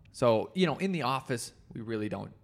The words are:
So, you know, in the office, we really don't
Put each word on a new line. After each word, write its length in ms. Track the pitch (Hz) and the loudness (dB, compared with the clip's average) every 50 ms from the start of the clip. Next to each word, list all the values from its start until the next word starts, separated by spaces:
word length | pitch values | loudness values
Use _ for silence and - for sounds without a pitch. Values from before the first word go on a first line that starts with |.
| - - | -20 -20
So, 400 | - - 131 120 110 107 90 - - | -2 2 4 6 6 4 2 0 0
you 140 | 185 180 | 2 2
know, 100 | 156 135 | 2 2
in 140 | - 185 196 | 0 -2 -2
the 100 | 185 160 120 | -2 0 0
office, 500 | 123 135 131 - - 127 113 - - - - - - - | 0 -2 -2 -2 -4 -4 -4 -6 -8 -14 -18 -18 -14 -12
we 80 | 123 | -10
really 260 | 110 113 113 107 107 104 | -6 -4 -2 -2 -2 -2
don't 220 | 95 98 101 92 - - | -4 -6 -8 -10 -14 -18